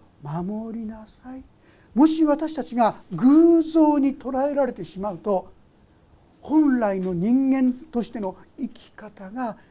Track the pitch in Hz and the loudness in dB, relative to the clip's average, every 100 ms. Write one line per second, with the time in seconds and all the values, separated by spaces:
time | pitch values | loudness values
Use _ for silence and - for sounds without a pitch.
0 | _ _ 147 160 180 214 226 226 220 220 | _ _ -10 -8 -8 -10 -10 -12 -12 -14
1 | 220 _ 254 262 - _ _ _ _ 220 | -20 _ -20 -18 -20 _ _ _ _ 4
2 | 311 320 302 294 311 311 - 233 220 - | 4 4 0 0 -2 -8 -6 0 0 -2
3 | - 170 247 302 339 330 320 330 302 294 | -12 0 4 6 6 4 2 2 4 4
4 | 269 269 247 262 285 285 254 - 160 185 | 0 -2 -6 -4 -2 0 -2 -4 -12 -10
5 | 208 170 214 185 - - _ _ _ _ | -10 -8 -4 -4 -4 -20 _ _ _ _
6 | _ _ _ _ - 311 294 254 208 190 | _ _ _ _ 0 2 4 2 0 -2
7 | 185 175 202 254 269 262 254 247 - 240 | -4 -2 2 2 2 2 0 -2 -6 -6
8 | 208 240 190 185 - - 269 - - - | -6 -8 -10 -10 -18 -12 -12 -12 -20 -20
9 | 214 - 190 233 247 190 _ | -20 -18 -14 -8 -8 -10 _